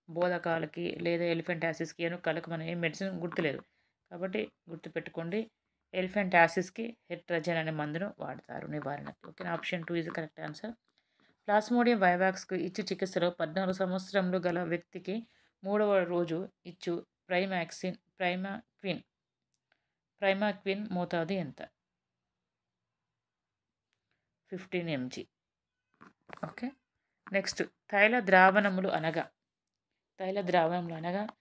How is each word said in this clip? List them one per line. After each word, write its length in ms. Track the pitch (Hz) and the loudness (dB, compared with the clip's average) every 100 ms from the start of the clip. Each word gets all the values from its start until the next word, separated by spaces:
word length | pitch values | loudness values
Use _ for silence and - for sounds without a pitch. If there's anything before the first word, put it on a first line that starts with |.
| - | -10
బోధకాలకి 880 | 165 180 175 175 165 165 175 175 - | -2 0 0 0 -2 -2 -6 -6 -2
లేదా 240 | 170 170 | 0 0
ఎలిఫెంటాసిస్‌కి, 800 | 170 165 165 170 165 160 165 - | 0 0 -2 -2 -2 -2 -6 -4
ఎనుకాలకి 460 | 170 175 165 160 170 | -6 -2 -4 -4 -4
మనం 120 | 165 | -6
ఏం 180 | 160 170 | -6 -2
మెడిసిన్ 300 | 170 156 196 | -2 -2 -6
గుర్తులేదు. 520 | 180 170 170 156 131 - _ _ _ - | -6 -4 -2 -2 -2 -10 _ _ _ -16
కాబట్టి 420 | 175 185 208 214 - - | -8 -4 -4 -6 -10 -16
గుర్తుపెట్టుకోండి, 800 | 165 - 165 - - 165 208 220 _ _ _ _ | -14 -10 -10 -8 -8 -4 -4 -6 _ _ _ _
ఎలిఫెంటాసిస్‌కి 1000 | 185 185 196 185 180 165 190 180 - 226 - - | -6 -2 -2 4 6 6 4 -4 -6 -10 -10 -10
హెట్రాజన్ 460 | 175 - 170 160 165 | -10 -4 -2 0 -2
అనే 140 | 156 | -2
మందును 440 | 156 147 160 202 - | -4 -4 -4 -6 -8
వాడతారు 480 | 151 135 - - - | -10 -10 -12 -10 -8
నివారణకి. 640 | 151 139 143 143 - - | -6 -6 -8 -10 -16 -16
ఓకేనా? 280 | - 180 170 | -10 -6 -6
Option 240 | - 180 | -4 -6
two 120 | 165 | -4
is 100 | 170 | -4
the 100 | 165 | -4
correct 340 | 170 156 - 156 | -6 -8 -8 -10
answer. 240 | 151 220 233 _ _ _ _ _ _ - | -8 -12 -12 _ _ _ _ _ _ 2
Plasmodium 500 | 208 214 240 240 226 | 2 4 4 6 6
vivax-కు 560 | 185 180 190 185 - | 6 6 4 2 -4
ఇచ్చు 300 | 185 185 190 | -4 -2 -4
చికిత్సలో 460 | 190 185 185 185 175 | -6 -4 -2 0 0
పద్నాలుగు 420 | 175 160 170 185 | 0 -2 -2 -2
సంవత్సరములు 640 | 190 185 185 185 202 185 180 | 0 -2 -2 -2 0 2 0
గల 240 | 180 170 | 0 0
వ్యక్తికి 640 | 170 175 - 185 180 220 226 _ _ _ | -2 -4 -6 -10 -6 -6 -8 _ _ _
మూడవ 340 | 190 208 208 196 | 0 2 4 4
రోజు 500 | 170 175 165 165 190 _ 175 | 4 2 0 -2 -4 _ -18
ఇచ్చు 400 | 170 - 170 - _ - | -8 -4 -4 -6 _ -2
ప్రైమాక్సిన్, 680 | 180 190 185 165 - 185 - _ - | 0 0 -2 -4 -6 -6 -8 _ -4
ప్రైమాక్విన్, 840 | 180 180 196 208 - _ 196 - - _ _ _ _ _ _ _ _ _ _ _ | -2 -2 -4 -8 -12 _ -4 -4 -8 _ _ _ _ _ _ _ _ _ _ _
ప్రైమాక్విన్ 640 | 196 196 208 196 190 196 208 | 0 2 0 0 -2 -4 -2
మోతాదు 400 | 180 175 175 165 | -2 0 0 0
ఎంత? 300 | 196 147 - - _ _ _ _ _ _ _ _ _ _ _ _ _ _ _ _ _ _ _ _ _ _ _ _ _ _ _ _ | -2 -4 -8 -16 _ _ _ _ _ _ _ _ _ _ _ _ _ _ _ _ _ _ _ _ _ _ _ _ _ _ _ _
ఫిఫ్టీన్ 380 | 185 185 180 170 | -12 -6 -4 -2
ఎంజీ. 380 | 139 127 - - _ _ _ _ _ _ _ - _ - - 156 | -4 -4 -8 -14 _ _ _ _ _ _ _ -20 _ -20 -12 -12
ఓకే, 260 | - 247 - _ _ _ _ - | -8 -10 -10 _ _ _ _ -2
నెక్స్ట్, 300 | 196 190 - | -2 0 -2
తైల 580 | - _ - 202 214 247 | -6 _ 0 4 6 6
ద్రావణములు 680 | 190 185 190 196 202 185 190 | 8 10 10 8 4 2 0
అనగా, 420 | 156 160 160 - _ _ _ _ _ _ _ _ - | 0 0 -2 -6 _ _ _ _ _ _ _ _ -8
తైల 220 | 190 196 | -4 -2
ద్రావణములు 540 | 180 175 160 180 170 | 2 4 4 2 -4
అనగా 320 | 160 170 196 214 - | -6 -4 -4 -4 -10